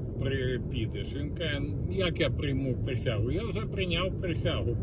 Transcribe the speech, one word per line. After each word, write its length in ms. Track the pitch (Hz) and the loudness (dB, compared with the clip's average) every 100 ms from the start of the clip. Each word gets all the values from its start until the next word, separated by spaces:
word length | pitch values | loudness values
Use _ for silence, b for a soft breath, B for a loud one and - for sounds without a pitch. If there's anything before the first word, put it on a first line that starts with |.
| - - | -4 -2
при-, 380 | 135 135 127 123 - | 0 0 0 0 -2
підеш». 360 | 120 110 131 - - | -2 -2 -2 -4 -4
Він 160 | - - | -2 -2
каже: 260 | 160 143 - - - | -2 0 -2 -2 0
«Як 280 | 190 180 143 | 2 2 2
я 100 | 143 | 2
прийму 460 | 120 143 135 135 123 143 | 2 0 2 2 0 0
присягу? 460 | 123 123 110 120 | 0 0 2 2
Я 120 | 147 | 0
вже 180 | 226 220 | 0 -2
прийняв 600 | 220 196 185 170 185 170 | -2 0 0 2 0 0
присягу 560 | 180 156 170 131 - - | -2 0 0 2 0 0